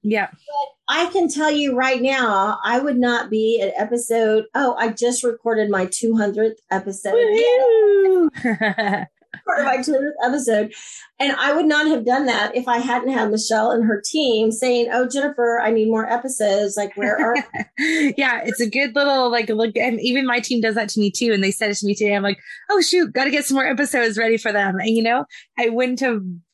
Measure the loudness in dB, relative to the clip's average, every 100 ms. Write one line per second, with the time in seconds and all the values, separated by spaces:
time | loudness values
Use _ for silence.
0 | -2 -2 -4 -10 -10 -8 -8 _ -4 -2
1 | 0 0 0 0 0 2 0 0 0 2
2 | 0 0 2 2 0 -2 0 0 0 2
3 | 2 0 -2 0 2 2 0 -2 -4 -4
4 | 0 0 2 2 0 0 0 0 -4 0
5 | -2 0 -2 -2 -2 0 0 0 -2 -2
6 | 0 0 0 0 -2 -2 _ -4 -4 -8
7 | -2 2 2 4 4 4 4 6 6 6
8 | 4 4 2 0 -4 0 -2 0 -2 -2
9 | -6 _ _ -10 -4 -2 0 0 0 -2
10 | -2 -2 -2 0 0 0 -2 -8 -20 -20
11 | -20 _ -4 0 0 2 2 2 2 0
12 | 2 0 2 0 -2 -2 0 0 0 -2
13 | 0 -2 0 -2 0 0 2 2 0 0
14 | -2 0 2 2 0 0 0 0 0 0
15 | -2 -2 -4 0 0 0 2 2 2 0
16 | 0 -2 -4 -2 0 2 0 -2 -6 -4
17 | -2 0 0 0 -4 -12 -10 -4 -2 2
18 | 0 0 -2 0 -4 -4 -2 0 -2 0
19 | 2 2 2 0 0 0 0 0 -2 -2
20 | 0 0 0 -2 -2 0 0 0 -2 0
21 | 0 0 0 2 0 0 -4 -2 -2 0
22 | 0 2 0 -4 -12 -18 -2 0 2 2
23 | 2 0 0 0 0 0 0 0 0 0
24 | 0 0 0 0 0 0 0 -2 0 0
25 | 2 0 -2 -14 -14 -2 -2 0 -2 0
26 | -2 -2 -6 -12 _